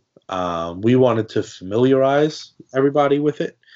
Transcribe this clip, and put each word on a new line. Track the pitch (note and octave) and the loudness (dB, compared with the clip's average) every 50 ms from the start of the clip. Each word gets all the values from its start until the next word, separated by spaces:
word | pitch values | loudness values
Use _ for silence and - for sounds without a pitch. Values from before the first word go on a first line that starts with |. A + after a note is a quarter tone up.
| _ _ _ _ _ - | _ _ _ _ _ -10
Um, | F#2+ F#2 F2+ F2 E2+ E2 E2 E2+ E2+ F#2 | -8 -6 -6 -6 -6 -6 -8 -8 -8 -4
we | G#2 A#2 B2+ | 0 2 4
wanted | B2+ B2+ A#2+ A2+ A2+ G#2+ - | 4 4 4 2 0 -2 -4
to | - A2 F#2+ | -4 -6 -6
familiarize | - - - F2+ F#2 G2+ A#2 B2+ C3+ C3+ C3 C3 C3+ C#3 D3 D3+ D#3 D3+ - - - _ - - _ - | -6 -10 -16 -10 -6 -2 0 2 2 2 2 2 2 2 2 0 -2 -2 -6 -16 -20 _ -20 -18 _ -4
everybody | C3+ C3+ C#3+ C#3 D3 C#3+ C#3+ C#3+ D3 | 0 0 0 2 2 2 4 2 2
with | D3 D3+ D3 - | 2 -2 -2 -4
it. | E3+ - - _ _ _ - | -6 -8 -10 _ _ _ -20